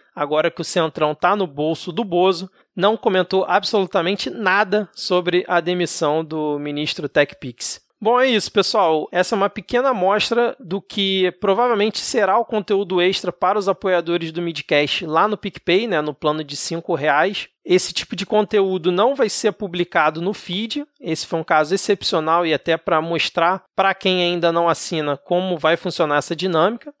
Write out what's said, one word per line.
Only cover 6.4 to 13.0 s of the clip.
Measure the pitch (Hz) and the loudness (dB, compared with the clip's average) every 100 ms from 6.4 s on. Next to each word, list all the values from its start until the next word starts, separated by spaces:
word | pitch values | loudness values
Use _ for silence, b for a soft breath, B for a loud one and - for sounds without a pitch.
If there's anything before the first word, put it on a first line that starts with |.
| 151 147 | -4 -4
ministro | 147 147 151 - 147 | -4 -6 -6 -6 -2
TechPix. | 151 147 - 127 - - - _ _ | 0 0 -2 -14 -10 -10 -10 _ _
Bom, | 214 247 | 0 2
é | 262 | 2
isso, | 220 - | 2 0
pessoal. | 208 185 220 170 156 - | 0 2 2 2 2 0
Essa | 175 180 | 0 0
é | 208 | 0
uma | 196 | -2
pequena | 208 - 247 269 | -2 -4 0 0
amostra | 220 185 208 - 233 240 - | 0 0 0 0 0 0 -2
do | 185 196 | -8 -8
que | - 208 196 190 180 - | -6 -2 0 2 0 0
provavelmente | 202 196 247 214 214 - | 0 2 2 2 0 -2
será | - 247 190 220 | -4 0 2 2
o | 220 | 0
conteúdo | 214 196 196 185 180 | -4 0 0 0 2